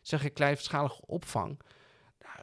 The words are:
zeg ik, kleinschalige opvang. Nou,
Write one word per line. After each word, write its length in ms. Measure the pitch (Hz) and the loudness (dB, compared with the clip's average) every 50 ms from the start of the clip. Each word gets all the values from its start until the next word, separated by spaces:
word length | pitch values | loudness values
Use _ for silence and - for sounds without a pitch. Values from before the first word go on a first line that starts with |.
zeg 220 | - - - 151 139 | -6 -2 0 0 0
ik, 100 | 147 143 | 0 2
kleinschalige 720 | - 147 143 143 139 - - - 143 147 135 - - - | 4 4 4 4 4 0 -2 0 2 2 0 0 -4 -10
opvang. 540 | - - 175 - - - 110 90 - 143 - - - - - - - - - _ - _ _ | -6 -6 -6 -4 -2 -2 0 0 -2 -4 -10 -14 -20 -20 -20 -20 -20 -20 -20 _ -20 _ _
Nou, 200 | - - - - | -20 -18 -16 -16